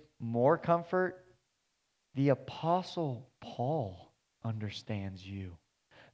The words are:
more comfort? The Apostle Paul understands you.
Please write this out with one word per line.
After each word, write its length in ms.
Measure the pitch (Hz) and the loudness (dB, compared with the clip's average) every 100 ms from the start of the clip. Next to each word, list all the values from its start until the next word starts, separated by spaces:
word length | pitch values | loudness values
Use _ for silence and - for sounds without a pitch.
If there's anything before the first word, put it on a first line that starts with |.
| - - | -20 -10
more 380 | 117 117 131 165 | -2 4 4 4
comfort? 640 | 170 170 170 185 185 - - _ _ _ _ _ _ _ _ | 4 2 2 0 0 -2 -16 _ _ _ _ _ _ _ _
The 140 | 127 139 | 2 4
Apostle 1000 | 127 - - 160 180 175 - 151 120 - _ | 4 0 -4 2 2 0 -2 -2 -4 -10 _
Paul 720 | - - 123 156 101 87 - _ _ _ | -10 -2 0 0 -2 -6 -16 _ _ _
understands 840 | 113 110 104 - - 104 98 95 95 | -6 -4 -6 -6 -6 -4 -4 -8 -10
you. 300 | 98 92 85 _ _ _ - - | -10 -10 -12 _ _ _ -20 -16